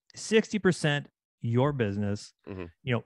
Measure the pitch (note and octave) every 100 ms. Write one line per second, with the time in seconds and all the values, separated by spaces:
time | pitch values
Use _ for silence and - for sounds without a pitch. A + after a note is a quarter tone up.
0 | _ - - A3 - G#3+ F#3 - D#3 C#3+
1 | C#3 _ _ _ A#2 A#2+ C#3 C#3+ G#2 G2+
2 | G#2 G#2 - _ - F#2+ E2+ _ C3 A#2